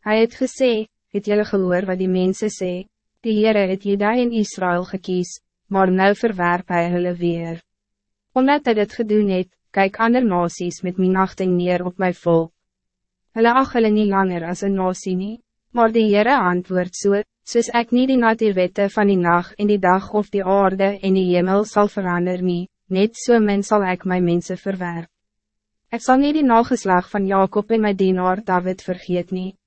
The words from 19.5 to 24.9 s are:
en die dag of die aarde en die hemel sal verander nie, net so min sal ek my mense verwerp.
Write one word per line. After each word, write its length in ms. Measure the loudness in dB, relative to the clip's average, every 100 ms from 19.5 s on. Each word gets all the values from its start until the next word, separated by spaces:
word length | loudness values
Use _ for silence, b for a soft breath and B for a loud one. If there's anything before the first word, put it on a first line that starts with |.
| -4
en 100 | -2
die 120 | 2
dag 320 | 2 0 0
of 160 | -4 -2
die 140 | -4
aarde 480 | 0 2 2 2 -2 0
en 120 | 0
die 120 | 2 2
hemel 340 | 2 2 0 0
sal 220 | 0 0
verander 540 | -2 -4 -2 -2 -2
nie, 260 | -2 -4 -6 _ _
net 280 | 0 0 -2
so 240 | 0 2
min 240 | 4 0
sal 200 | 0 0
ek 220 | 0 -2 -2
my 140 | 0
mense 360 | 2 0 -2 -10
verwerp. 520 | -8 -8 -8